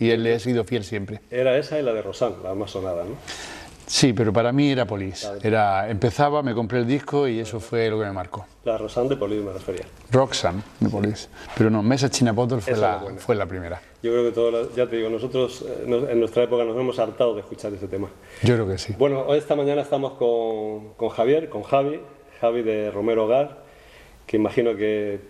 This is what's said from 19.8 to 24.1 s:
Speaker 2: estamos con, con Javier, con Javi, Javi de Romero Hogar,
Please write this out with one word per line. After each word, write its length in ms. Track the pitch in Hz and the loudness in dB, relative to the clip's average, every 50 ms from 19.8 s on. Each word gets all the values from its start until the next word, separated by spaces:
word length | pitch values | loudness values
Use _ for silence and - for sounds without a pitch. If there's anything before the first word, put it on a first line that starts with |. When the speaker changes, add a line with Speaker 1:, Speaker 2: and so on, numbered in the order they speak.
Speaker 2:
estamos 320 | 139 143 147 135 135 131 135 | 0 -2 -2 -2 -2 -4 -2
con, 800 | 135 123 120 117 117 113 113 113 107 107 107 107 107 107 107 - - | 0 2 2 2 2 0 -2 -2 -4 -4 -6 -6 -8 -12 -14 -8 -4
con 100 | 117 107 | -4 -4
Javier, 400 | - - 110 127 147 160 165 - | 0 2 2 4 4 2 0 -4
con 140 | - 104 | -8 -8
Javi, 360 | 101 - 139 139 139 143 151 170 - - - - - - - - | -2 2 2 2 2 0 -4 -8 -12 -16 -20 -20 -20 -18 -6 0
Javi 180 | 117 117 117 123 | 0 0 2 2
de 280 | 113 110 107 107 104 104 | 0 0 0 0 -2 -2
Romero 340 | 95 101 107 117 113 113 110 | -2 -2 0 2 2 2 2
Hogar, 380 | 107 123 135 147 147 - - - - - - - - - - - - | 4 4 2 2 0 -4 -16 -20 -20 -20 -20 -20 -20 -20 -20 -20 -20